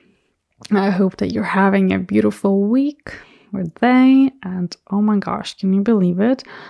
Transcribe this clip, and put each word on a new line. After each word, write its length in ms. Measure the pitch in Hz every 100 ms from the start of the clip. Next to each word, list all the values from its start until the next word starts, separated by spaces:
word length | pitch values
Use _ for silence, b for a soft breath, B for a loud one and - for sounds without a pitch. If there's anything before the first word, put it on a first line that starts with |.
| b b b _ _ _ -
I 200 | 208 196
hope 260 | 185 190 -
that 140 | 202
you're 120 | 226
having 480 | 190 190 196 196 185
a 60 | 190
beautiful 640 | 180 208 208 202 196 196
week 520 | 202 254 277 294 - - B B B
or 120 | 202 170 -
day. 520 | 247 254 262 269 269 -
And 320 | 185 185 180 - _
oh 120 | 202
my 160 | 208 208
gosh, 360 | - - -
can 180 | - 190
you 100 | 190
believe 380 | 202 220 180 175
it? 220 | 220 262 B B